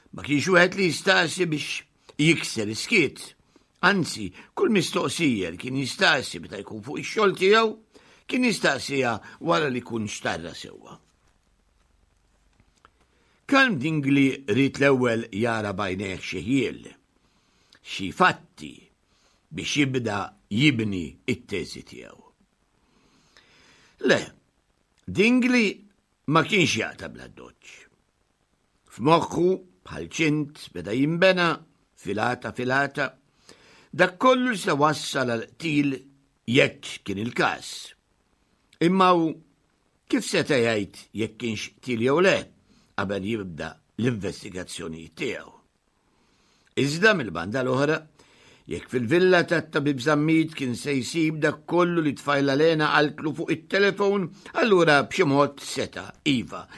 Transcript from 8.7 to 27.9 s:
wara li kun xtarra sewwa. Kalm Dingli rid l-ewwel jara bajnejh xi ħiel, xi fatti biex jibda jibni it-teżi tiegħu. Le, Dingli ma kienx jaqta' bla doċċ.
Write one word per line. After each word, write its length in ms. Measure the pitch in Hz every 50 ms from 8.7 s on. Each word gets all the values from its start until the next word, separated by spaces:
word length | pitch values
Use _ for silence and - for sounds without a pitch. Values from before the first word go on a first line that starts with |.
| 143 127 - - 143 139 127 120 113 104 - - - - - 156
wara 220 | 170 170 156 143
li 100 | 127 123
kun 240 | 117 - 113 117 107
xtarra 480 | 101 - - - 113 98 82 82 85 -
sewwa. 400 | - - - 50 50 53 - - - _ _ _ _ _ _ _ _ _ _ _ _ _ _ _ _ _ _ _ _ _ _ _ _ _ _ _ _ _ _ _ _ _ _ _ _ - _ _ _ _ _ _ _ _ _ _ _ _ -
Kalm 300 | 277 269 269 254 208 135
Dingli 640 | 117 160 160 156 135 135 139 139 139 135 131 - -
rid 320 | - 104 120 139 135 - 127
l-ewwel 500 | 139 143 139 127 123 123 113 113 113 - -
jara 400 | 98 113 120 113 113 107 104 101
bajnejh 480 | 92 104 95 95 92 104 95 92 85
xi 200 | - - - 92
ħiel, 380 | - 104 135 139 117 92 62 60 57 - - _ _ _ _ _ _ _ _ _ _ _ _ _ _ _ _ _ _
xi 220 | - - - 95 95
fatti 640 | 101 - 180 180 151 - - _ _ - 78 73 65 - - _ _ _ _ _ _ _ _ _ _ _ _ _ -
biex 220 | 151 - - - 143
jibda 400 | 143 135 131 131 117 113 101 101 95 - - _ _ _
jibni 560 | 101 107 139 147 135 113 110 104 98 92 82 71 - - _ -
it-teżi 540 | 127 123 - - - - - - - - -
tiegħu. 380 | - - - - 50 - - _ _ _ _ _ _ _ _ _ _ _ _ _ _ _ _ _ _ _ _ _ _ _ _ _ _ _ _ _ _ _ _ _ _ _ _ - 240
Le, 80 | 175 117 - - - _ _ _ _ _ _ _ _ _ _ _ _ _ _
Dingli 640 | - 90 156 202 226 247 254 233 247 247 247 226 190 - - - _ _ _ _ _ _ _ _ - 147
ma 80 | 165
kienx 380 | 160 - 220 202 160 117 - 110
jaqta' 320 | 98 78 - - 92 78 58
bla 140 | 60 64 62
doċċ. 460 | - - 64 62 - _ _ - - - - _